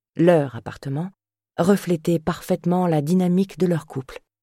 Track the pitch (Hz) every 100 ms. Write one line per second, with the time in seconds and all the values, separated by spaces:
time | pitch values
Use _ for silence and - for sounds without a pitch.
0 | _ - 165 170 139 - - - 139 139
1 | 185 - _ _ _ - 175 202 - 170
2 | 160 170 160 170 - 180 175 180 180 156
3 | 143 185 180 180 196 - 180 165 - 135
4 | 127 - - _